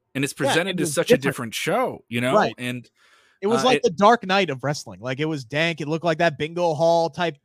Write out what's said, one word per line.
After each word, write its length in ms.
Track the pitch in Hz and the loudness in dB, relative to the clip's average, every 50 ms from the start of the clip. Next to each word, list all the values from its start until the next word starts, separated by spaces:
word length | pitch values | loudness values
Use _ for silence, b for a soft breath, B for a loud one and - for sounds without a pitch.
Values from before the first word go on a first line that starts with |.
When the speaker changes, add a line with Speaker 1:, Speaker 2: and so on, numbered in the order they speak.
| _ _ _ | _ _ _
Speaker 1:
And 80 | 135 139 | -4 -4
it's 100 | 135 - | -4 -2
Speaker 2:
Yeah, 140 | - - | -2 0
Speaker 1:
presented 240 | 269 240 160 180 196 | 2 2 2 0 0
Speaker 2:
and 100 | 190 175 | -2 -4
Speaker 1:
as 60 | 151 | -4
Speaker 2:
it 20 | 156 | -2
was 40 | 139 | -2
Speaker 1:
such 160 | 170 156 - | -2 4 4
a 60 | 240 | 4
Speaker 2:
different. 360 | 139 131 139 - - 123 113 - | 4 4 -2 -2 -2 -8 -8 -8
Speaker 1:
different 0 | |
show, 500 | - - 151 175 233 262 226 120 - _ _ | -6 -4 -2 0 0 0 -2 -4 -10 _ _
you 100 | 113 120 | -4 -2
know? 140 | 123 127 139 | 0 2 2
Speaker 2:
Right. 220 | 214 190 135 110 | 2 2 2 -2
Speaker 1:
And, 320 | - 123 123 123 123 120 _ b b b b b b b b b b | -6 -8 -8 -8 -8 -12 _ b b b b b b b b b b
Speaker 2:
It 60 | 190 | -2
was 140 | 202 233 226 | 0 0 2
Speaker 1:
uh, 40 | 226 | 2
Speaker 2:
like 100 | 254 254 | 2 2
Speaker 1:
it 60 | - - | 4 2
Speaker 2:
the 80 | 233 | 0
Dark 340 | 170 143 202 208 240 233 - | 2 4 6 6 6 4 2
Knight 240 | 185 185 196 196 165 | 0 0 0 0 0
of 140 | 135 131 135 | -4 -4 -4
wrestling. 360 | 135 151 - - 120 98 90 | -4 -4 -4 -8 -14 -16 -10
Like, 180 | 104 127 131 127 | -6 -6 -4 -2
it 60 | 151 | -2
was 200 | 156 160 147 127 | -4 -4 -6 -8
dank. 360 | 110 - 147 165 170 170 143 | -6 -2 -2 0 0 -2 -4
It 60 | 160 | -4
looked 160 | 143 160 165 160 | -4 -4 -2 0
like 120 | 170 160 | -2 0
that 220 | 156 170 170 151 - | 2 0 0 0 -2
bingo 340 | 151 156 170 175 175 170 156 | -6 -6 -2 -2 0 0 0
hall 380 | 143 165 165 170 170 165 165 | 2 2 4 4 4 2 0
type, 260 | 147 175 180 165 151 _ | -2 -2 -4 -4 -4 _